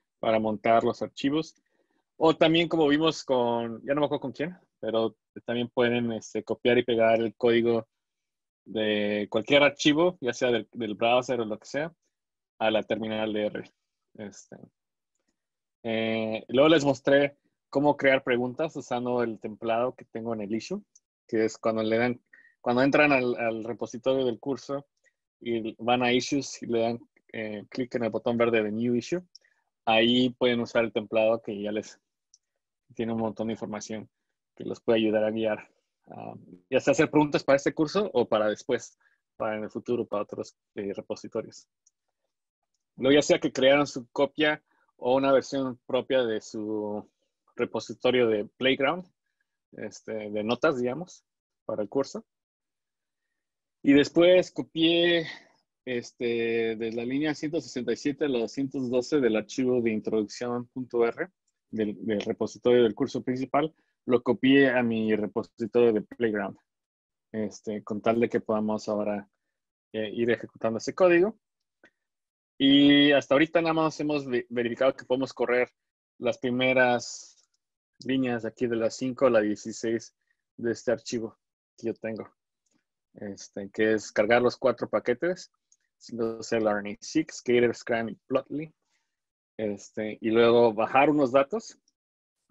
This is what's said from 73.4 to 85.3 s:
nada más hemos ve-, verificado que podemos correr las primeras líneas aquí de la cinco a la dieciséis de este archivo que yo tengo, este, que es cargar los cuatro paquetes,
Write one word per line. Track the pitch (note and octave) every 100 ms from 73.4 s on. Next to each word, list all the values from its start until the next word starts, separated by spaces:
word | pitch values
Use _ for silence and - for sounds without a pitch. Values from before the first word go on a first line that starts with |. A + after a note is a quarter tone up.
| D#3+ E3+
nada | E3
más | D#3+ D#3+ -
hemos | D3+ D3
ve-, | C3+ A#2+ A#2+
verificado | A#2+ A#2 A2+ C3
que | -
podemos | - C3 C3
correr | - A#2+ B2 B2 _ _ _ _ _
las | B2 -
primeras | B2+ B2 C3 B2+ B2 A#2+ - - - _ _ _ _ _ _ _
líneas | A#2+ C3 B2+ A#2+
aquí | A2 - B2
de | A2+
la | A2
cinco | - C3 B2 C3
a |
la | A2+
dieciséis | G#2 G2+ A#2 G#2 A2+ A2+ - _ _ _ _ -
de | A#2
este | A2 -
archivo | A2 - A#2+ A2 - _ _ _ -
que | A2+
yo |
tengo, | - A3 A2 - _ _ _ _ _ _ _ _
este, | - G#2 G2 - - G2
que | - A2
es | A2 -
cargar | - G#2 A#2+
los | B2 -
cuatro | C3 A#2+ B2+
paquetes, | G#2+ B2 B2 E3+